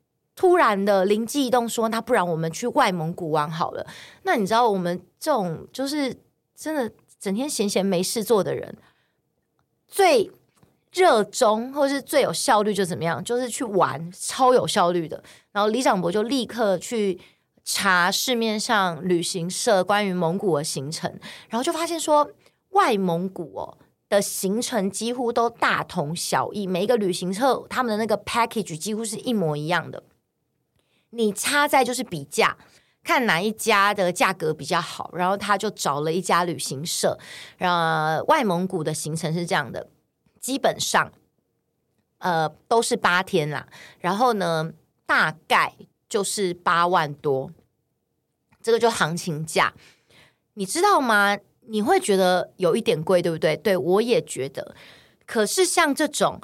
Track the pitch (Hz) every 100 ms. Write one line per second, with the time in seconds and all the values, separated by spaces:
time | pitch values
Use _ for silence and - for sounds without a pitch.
0 | _ _ _ - 370 349 247 196 202 196
1 | 190 214 226 294 254 247 233 - 220 226
2 | - 233 175 160 165 160 240 240 240 180
3 | 160 - 165 156 147 160 - - - -
4 | - - 381 294 190 220 240 196 175 185
5 | - _ 320 262 180 127 - - 269 294
6 | 262 - _ _ _ - 302 311 220 -
7 | _ _ 202 196 285 - 202 202 196 175
8 | 190 233 214 214 156 131 - - _ _
9 | _ _ _ _ _ _ _ _ _ -
10 | 381 254 - - _ _ _ _ _ -
11 | 359 226 202 - 220 220 247 277 277 277
12 | 269 294 196 170 - 214 208 196 175 127
13 | 165 143 190 240 254 - 240 202 135 135
14 | 165 - - - 262 247 147 214 175 180
15 | 156 - - - _ 202 214 233 262 202
16 | 170 214 220 269 208 226 208 185 - 233
17 | 202 - - _ _ _ - - 196 180
18 | 175 196 - 240 226 208 226 214 185 151
19 | 185 175 165 185 170 - 247 190 180 208
20 | 202 180 165 190 202 147 156 151 139 160
21 | 156 - - - - 226 269 330 330 330
22 | 311 294 285 - _ _ _ 392 339 208
23 | 185 170 185 185 151 98 76 - _ _
24 | _ 202 202 - 190 214 - 233 190 190
25 | 226 247 240 240 233 233 262 156 156 180
26 | 147 170 - 139 120 208 185 180 202 240
27 | 190 180 180 196 269 214 - 247 240 208
28 | 226 208 - 233 226 226 185 156 208 214
29 | 226 208 247 220 160 147 151 175 131 -
30 | - _ _ _ _ _ _ _ _ _
31 | _ 233 214 196 - 285 294 285 240 247
32 | - 165 139 - 175 - _ _ _ _
33 | - 320 226 165 214 214 220 208 202 208
34 | 180 170 185 190 156 156 147 175 160 -
35 | - 175 180 196 202 202 214 - 160 139
36 | 156 175 175 175 175 151 - 135 170 -
37 | - - - - - - 180 175 160 160
38 | 156 156 - 311 220 175 185 185 151 156
39 | 151 156 156 170 170 175 123 - - _
40 | _ _ _ _ - 269 214 151 - 175
41 | 147 - _ _ _ _ _ _ _ _
42 | _ _ 185 165 151 - - 226 226 247
43 | 190 180 190 180 151 139 - - - -
44 | 175 196 247 214 170 160 160 - _ _
45 | - 269 165 156 - 214 147 - - _
46 | _ 233 190 - 180 175 185 170 175 180
47 | 151 147 151 131 143 - _ _ _ _
48 | _ _ _ _ _ _ - 226 233 226
49 | 156 170 185 151 156 - 123 - - _
50 | _ _ _ _ _ 214 190 320 415 349
51 | 247 208 202 202 - _ - 214 226 381
52 | - 190 180 180 - - 175 220 220 156
53 | 160 180 175 160 165 151 220 185 156 196
54 | 240 185 - - 135 - - - - -
55 | _ _ - 233 208 - 349 349 320 269
56 | 294 - 170 -